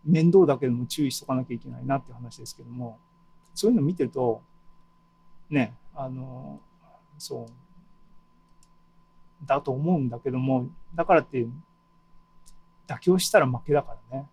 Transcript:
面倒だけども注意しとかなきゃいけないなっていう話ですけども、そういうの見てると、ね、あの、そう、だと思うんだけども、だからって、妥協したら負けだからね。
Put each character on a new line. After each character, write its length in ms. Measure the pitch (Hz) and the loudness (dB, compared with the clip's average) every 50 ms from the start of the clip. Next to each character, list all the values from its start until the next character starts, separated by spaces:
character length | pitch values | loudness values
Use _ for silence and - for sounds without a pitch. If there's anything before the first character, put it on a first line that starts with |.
| - | 4
面 280 | 151 175 156 160 175 | 2 4 6 6 6
倒 140 | 170 196 180 | 8 8 8
だ 120 | 147 135 120 | 6 4 0
け 80 | 139 | 0
ど 60 | 127 | -2
も 140 | 120 120 127 | -2 -2 -4
注 200 | 127 - - 151 | -6 -4 -2 -2
意 60 | 131 | -2
し 80 | - - | -2 -6
と 60 | - | -6
か 100 | - 131 | -4 -4
な 80 | 127 127 | -4 -4
き 80 | - | -6
ゃ 20 | 123 | -10
い 60 | 113 | -12
け 80 | - 131 | -10 -14
な 100 | 120 123 | -14 -10
い 80 | 127 | -4
な 120 | 131 135 135 | -4 -4 -4
っ 40 | |
て 60 | - - | -4 -10
い 40 | |
う 20 | 120 | -18
話 220 | 117 123 120 - - | -16 -16 -16 -16 -16
で 80 | 120 | -18
す 100 | 117 - | -18 -18
け 80 | - 117 | -18 -18
ど 60 | 120 | -16
も、 280 | 120 123 123 117 110 - _ _ _ _ _ _ - - _ _ - | -12 -10 -10 -10 -12 -16 _ _ _ _ _ _ -20 -20 _ _ -10
そ 140 | - - 214 | 0 2 2
う 20 | |
い 40 | 247 | 4
う 20 | |
の 60 | 208 | 4
見 120 | 139 151 185 | 2 2 0
て 80 | 175 | 0
る 80 | 143 120 | -4 -4
と、 320 | - 135 127 120 113 107 - _ - - _ - - - - _ _ _ _ _ _ _ _ - - - - - | -2 -2 0 0 0 -2 -8 _ -20 -20 _ -20 -20 -20 -20 _ _ _ _ _ _ _ _ -20 -20 -20 -10 -2
ね、 260 | 151 143 123 107 120 - - - - | 0 0 0 0 -4 -16 -20 -18 -12
あ 140 | 147 135 131 | -12 -10 -10
の、 500 | 131 127 127 131 127 127 139 139 143 - _ _ _ _ _ _ - _ _ _ - 147 | -10 -12 -12 -12 -14 -14 -14 -16 -16 -18 _ _ _ _ _ _ -20 _ _ _ -20 -18
そ 280 | - - 139 123 117 113 120 - - _ - - - - - _ - - - - _ _ _ _ _ _ - _ - _ _ _ _ _ _ _ _ _ _ - - - _ _ | -12 -12 -10 -10 -12 -14 -18 -20 -20 _ -20 -20 -20 -20 -20 _ -20 -20 -20 -20 _ _ _ _ _ _ -20 _ -20 _ _ _ _ _ _ _ _ _ _ -20 -20 -20 _ _
う、 40 | 147 | -2
だ 140 | 127 135 139 | 0 0 0
と 120 | - 143 | 0 -4
思 240 | 127 131 151 170 185 | -4 -2 2 2 2
う 40 | 156 | 2
ん 80 | 135 123 | 2 -2
だ 100 | 113 120 | -4 -4
け 120 | _ 135 | _ -4
ど 80 | 127 127 | -2 -2
も、 280 | 131 135 131 127 123 135 - - - - - | 0 2 0 0 0 -4 -10 -16 -16 -10 -4
だ 100 | 165 165 | -4 4
か 100 | 165 185 | 6 6
ら 60 | 156 | 6
っ 40 | 139 | 6
て、 220 | - - 127 117 117 123 151 - _ _ _ _ _ _ _ _ _ - - _ _ _ - - - - - - _ _ _ _ | 2 -4 -4 -4 -4 -6 -14 -18 _ _ _ _ _ _ _ _ _ -20 -20 _ _ _ -20 -20 -20 -20 -20 -20 _ _ _ _
妥 120 | - 135 - | -12 -12 -2
協 180 | - 180 180 185 | 2 2 4 4
し 120 | - - | 2 4
た 100 | - 202 | 4 4
ら 60 | 147 | 4
負 160 | 127 123 117 - | 4 0 -4 -2
け 80 | - | 0
だ 100 | 147 147 | 0 0
か 120 | - - - - - - | 0 -2 -12 -14 -14 -12
ら 80 | - 135 | -12 -12
ね。 100 | 143 143 | -12 -14